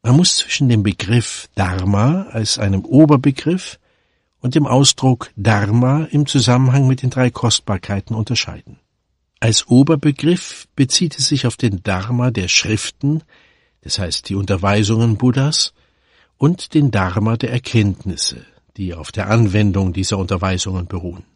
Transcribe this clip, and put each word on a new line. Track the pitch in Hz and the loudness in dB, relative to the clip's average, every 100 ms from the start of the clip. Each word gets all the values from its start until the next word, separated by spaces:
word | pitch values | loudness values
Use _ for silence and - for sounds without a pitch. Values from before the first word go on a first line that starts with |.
Man | 117 139 | 4 4
muss | 175 - | 4 0
zwischen | - - 135 | -4 -2 2
dem | 113 | 2
Begriff | 101 95 98 120 - - - - | 0 -4 0 0 -2 -12 -10 -4
Dharma | 92 92 92 101 120 180 | -2 -2 0 2 2 0
als | 196 113 107 - | -4 -6 -4 -2
einem | 101 98 | -2 -2
Oberbegriff | - 131 156 143 143 135 151 185 - - _ _ _ _ _ _ | 2 4 6 6 2 0 -2 -4 -6 -20 _ _ _ _ _ _
und | 131 151 | -2 0
dem | 143 | 2
Ausdruck | 123 139 - 131 120 - - | 4 2 2 0 0 -4 -4
Dharma | 101 107 101 113 127 143 156 | 0 2 2 2 2 0 0
im | 147 143 | 0 2
Zusammenhang | 139 117 123 131 135 131 | 2 2 4 4 4 2
mit | 127 | 2
den | 131 | -2
drei | 131 123 | 0 0
Kostbarkeiten | - 117 - - 98 - 98 - 113 | 0 -2 0 -2 -6 -4 -6 -4 -6
unterscheiden. | 107 117 - 80 - - _ _ _ _ _ _ | -4 -4 -6 -12 -18 -20 _ _ _ _ _ _
Als | 113 107 - | 0 0 4
Oberbegriff | 127 143 156 151 139 151 175 - - - - | 4 6 2 0 0 -2 -2 -4 -18 -14 -2
bezieht | 131 - 170 - | 0 0 -2 -2
es | 135 | -2
sich | 143 123 | 0 -2
auf | - | -2
den | 117 95 | -2 -2
Dharma | 104 92 104 120 123 | -4 -6 -4 -2 0
der | 110 90 | -2 -2
Schriften, | - 101 107 - _ 139 156 _ _ _ _ _ _ | -2 -2 -4 -4 _ -2 -2 _ _ _ _ _ _
das | - - | -10 -6
heißt | 87 - - | -6 -6 -6
die | 98 | -4
Unterweisungen | 98 95 98 104 101 113 117 104 | -2 0 2 2 2 2 2 2
Buddhas, | 127 127 139 151 - _ _ _ _ _ _ _ | 2 2 0 -2 -4 _ _ _ _ _ _ _
und | 143 180 - | 0 0 -2
den | 156 143 | 2 2
Dharma | 107 92 95 107 113 | 2 0 0 -2 -2
der | 117 | -4
Erkenntnisse, | 123 - 113 101 90 92 82 - 62 - _ _ - | -6 0 2 2 -2 -8 -6 -6 -8 -20 _ _ -10
die | 95 | -10
auf | 82 73 | -10 -10
der | - 92 | -6 0
Anwendung | 113 107 104 104 95 92 | 2 4 4 2 2 0
dieser | 87 95 98 | -2 -2 -4
Unterweisungen | 92 95 95 90 - 92 85 | -2 -2 -2 -2 -4 -6 -6
beruhen. | 90 90 90 - | -8 -10 -12 -20